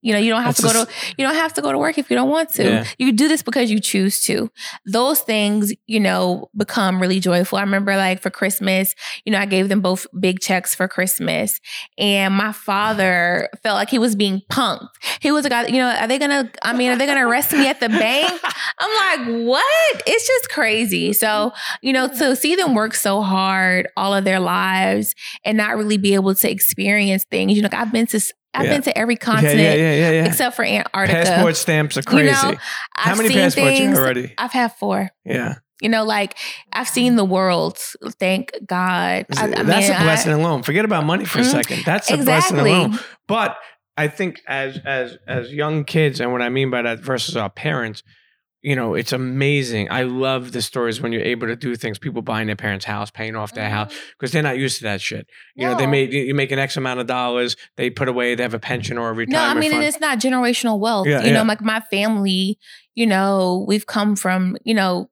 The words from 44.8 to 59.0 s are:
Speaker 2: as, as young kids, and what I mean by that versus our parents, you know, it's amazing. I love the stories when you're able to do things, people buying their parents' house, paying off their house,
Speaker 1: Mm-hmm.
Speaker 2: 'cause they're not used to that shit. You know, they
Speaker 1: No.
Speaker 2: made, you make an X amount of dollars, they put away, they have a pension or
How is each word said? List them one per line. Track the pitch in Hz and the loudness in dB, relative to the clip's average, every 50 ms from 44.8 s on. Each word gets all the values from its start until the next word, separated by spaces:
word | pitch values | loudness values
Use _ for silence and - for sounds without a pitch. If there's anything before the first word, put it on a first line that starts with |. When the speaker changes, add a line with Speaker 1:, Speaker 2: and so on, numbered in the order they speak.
| - | -6
Speaker 2:
as, | 139 139 131 127 120 - - _ - | -4 -4 -4 -4 -6 -10 -18 _ -6
as | 135 131 120 120 | -6 -6 -6 -6
young | 143 147 147 151 156 156 143 | -6 -4 -4 -2 -2 -2 -4
kids, | - - 160 156 147 131 131 | -2 0 2 2 2 2 -2
and | 123 123 | -4 -2
what | 123 123 123 | -2 -2 -2
I | 120 | -2
mean | 123 131 135 131 | 0 0 0 0
by | 127 123 120 | 0 -2 -2
that | 117 117 110 | -2 -4 -6
versus | - 139 131 123 - - - | -4 -4 -4 -4 -4 -4 -4
our | 117 107 98 | -4 -4 -4
parents, | - - - 156 156 139 117 110 107 - - _ _ _ _ _ _ _ _ _ _ _ _ | -6 -6 -6 -4 -4 -2 -4 -6 -8 -12 -18 _ _ _ _ _ _ _ _ _ _ _ _
you | 143 139 127 | -2 -2 0
know, | 123 113 90 | 0 -2 -2
it's | 78 117 - | -2 -2 -2
amazing. | - 127 131 127 127 135 139 139 147 143 135 123 117 107 101 - | -4 -4 -4 -4 -2 0 0 2 2 0 0 -2 -2 -4 -4 -2
I | - 127 127 | -2 -2 -2
love | 127 123 127 131 131 131 131 123 127 110 | -2 -2 -2 -2 -2 -2 -2 -4 -6 -6
the | 120 | -6
stories | 117 - - 131 120 117 110 110 | -6 -4 -4 -4 -2 -2 -4 -4
when | - 117 | -4 -4
you're | 117 113 | -4 -2
able | - - 123 113 120 113 | -2 -2 -4 -4 -4 -6
to | 117 117 | -6 -6
do | - 131 120 | -6 -8 -8
things, | 117 - 113 107 98 | -6 -6 -8 -8 -8
people | - 147 120 117 | -8 -8 -8 -8
buying | 110 120 120 110 110 107 | -6 -4 -4 -4 -2 -4
their | 107 | -6
parents' | 101 - 107 101 98 - | -4 -4 -4 -4 -4 -6
house, | - 104 104 101 104 | -8 -6 -6 -8 -10
paying | _ - 113 110 110 | _ -12 -12 -10 -8
off | 113 107 104 - | -8 -10 -10 -8
their | 110 107 104 | -8 -6 -4
house, | 107 104 107 104 | -4 -4 -4 -6
Speaker 1:
Mm-hmm. | - - - - - _ | -8 -16 -18 -20 -16 _
Speaker 2:
'cause | - 127 | -10 -4
they're | 139 160 | -2 -2
not | 151 147 131 127 | -2 0 -2 -2
used | 135 131 123 - | -2 -4 -4 -4
to | 117 | -6
that | 110 101 95 | -6 -6 -4
shit. | - - 110 107 107 _ - - - - _ | -6 -8 -8 -8 -12 _ -20 -20 -20 -20 _
You | - 127 123 | -6 -4 -2
know, | 123 | 0
they | 117 131 | 0 0
Speaker 1:
No. | 135 | 2
Speaker 2:
made, | 143 139 135 127 127 | 2 2 0 0 -2
you | 143 135 127 139 | -4 -2 -2 0
make | 143 139 127 135 | -2 -2 -2 -2
an | 135 | -2
X | 139 131 - 151 | -2 -2 -4 -4
amount | 135 131 127 123 | -4 -4 -4 -4
of | 123 117 | -4 -4
dollars, | 127 127 123 123 120 123 123 120 113 _ - - _ | -2 -2 -2 -2 -2 -2 -2 -2 -4 _ -10 -20 _
they | - 131 123 | -4 -4 -4
put | 123 - 139 131 | -2 -2 -4 -2
away, | 123 123 123 120 120 | -2 0 0 -2 0
they | 117 123 | -2 -2
have | 123 117 | -4 -4
a | 113 | -8
pension | - - 127 120 104 98 - | -6 -6 -6 -6 -6 -6 -6
or | 120 | -4